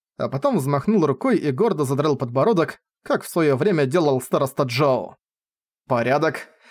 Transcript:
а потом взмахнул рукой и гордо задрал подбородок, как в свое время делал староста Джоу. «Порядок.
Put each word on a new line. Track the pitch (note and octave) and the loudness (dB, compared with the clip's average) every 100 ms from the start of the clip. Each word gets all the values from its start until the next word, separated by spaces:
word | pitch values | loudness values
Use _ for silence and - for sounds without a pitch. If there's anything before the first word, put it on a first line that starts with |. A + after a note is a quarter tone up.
| _ - | _ -8
а | A#2 | -6
потом | D3+ C#4+ A3+ | -2 0 0
взмахнул | C3+ C#3+ E3 G#3+ D#3 | 0 -2 2 2 2
рукой | C3+ C4 G#3+ | 0 0 0
и | D3 | 0
гордо | C3 A3+ D3+ | 0 0 0
задрал | C3+ C#3 D3+ C#3 | -2 0 0 0
подбородок, | B2 B2+ E3 G3 D#3 - _ _ | -2 0 2 2 0 -6 _ _
как | - F#3+ | -4 -4
в | - | -2
свое | - D#3 C3 | 0 2 2
время | F#3+ E3+ C3+ | 2 2 2
делал | E3+ D3+ C3 | 2 2 0
староста | - E3 C#3 - | 0 -2 -2 -2
Джоу. | C3+ A#2+ D3 B2 F2 - _ _ _ _ _ _ - | -2 0 2 0 -4 -14 _ _ _ _ _ _ -4
«Порядок. | B2 A#2 C#3+ D#3 C#3+ - _ - | -2 2 0 0 -4 -12 _ -20